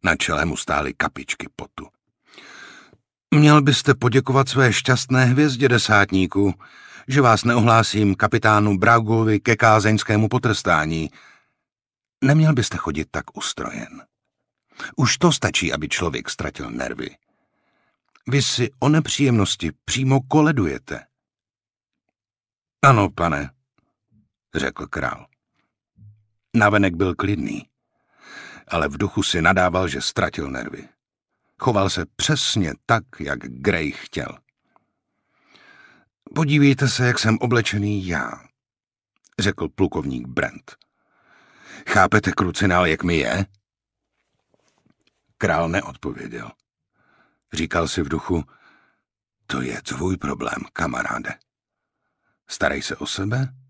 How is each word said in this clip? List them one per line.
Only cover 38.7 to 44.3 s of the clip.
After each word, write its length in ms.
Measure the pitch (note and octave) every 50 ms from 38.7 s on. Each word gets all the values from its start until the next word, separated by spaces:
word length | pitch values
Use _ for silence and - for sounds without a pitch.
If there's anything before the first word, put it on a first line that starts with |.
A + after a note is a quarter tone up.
| _ _ _ _ _ _ _ _ _ _ _ _ _ -
řekl 300 | G#2 G2+ F#2+ - - D#2
plukovník 580 | _ - F#2+ F2 - - D2 C#2 C2 B1 A#1+
Brent. 500 | B1 B1+ - - - - - _ - - _ _ _ _ _ _ _ _ _ _ _ _ _ _ _ _ _ - - - - - -
„Chápete, 440 | - G2 F#2 F2 - G#2+ - F#2+ F2
krucinál, 540 | - F#2+ F2+ E2+ - G2+ G2 F2+ F2+ F2+
jak 160 | E2 D#2+ - -
mi 140 | F2+ E2+
je?“ 300 | D#2+ C2+ A1+ B1+ F2+ G2 - _ _ _ _ _ _ _ _ _ _ _ _ _ _ _ _